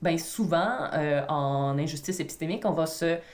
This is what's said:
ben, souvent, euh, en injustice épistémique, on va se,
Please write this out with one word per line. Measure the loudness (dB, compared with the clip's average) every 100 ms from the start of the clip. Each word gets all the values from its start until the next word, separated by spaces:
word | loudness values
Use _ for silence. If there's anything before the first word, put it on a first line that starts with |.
ben, | 0 0
souvent, | -2 -2 2 2 2 0 -2
euh, | 0 2 2 2
en | 0 2 2 2 2
injustice | 0 -2 -4 -4
épistémique, | -4 -4 -4 -2 0
on |
va | 0 0
se, | 0 0 0 -4